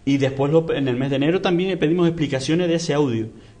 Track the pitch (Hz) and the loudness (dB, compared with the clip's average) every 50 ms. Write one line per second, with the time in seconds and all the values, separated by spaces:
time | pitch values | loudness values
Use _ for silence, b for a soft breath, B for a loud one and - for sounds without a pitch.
0 | B 135 139 135 135 127 131 135 139 143 160 165 165 160 131 139 135 127 123 123 | B 0 0 2 2 0 0 0 0 2 2 2 2 2 -2 -2 -2 -2 -2 -2
1 | 139 139 139 135 143 156 175 190 - 190 175 170 185 190 185 175 - 151 170 180 | -2 -2 -2 0 0 0 0 0 0 0 0 0 0 -2 -2 0 0 0 2 2
2 | 170 165 165 165 147 131 131 131 131 - 156 175 180 170 165 165 - - 143 147 | 2 2 0 0 -2 -2 -2 -2 -2 0 0 0 2 0 0 -2 -2 0 0 0
3 | 147 131 117 110 110 - - B B B B B | 0 0 0 -2 -4 -6 -10 B B B B B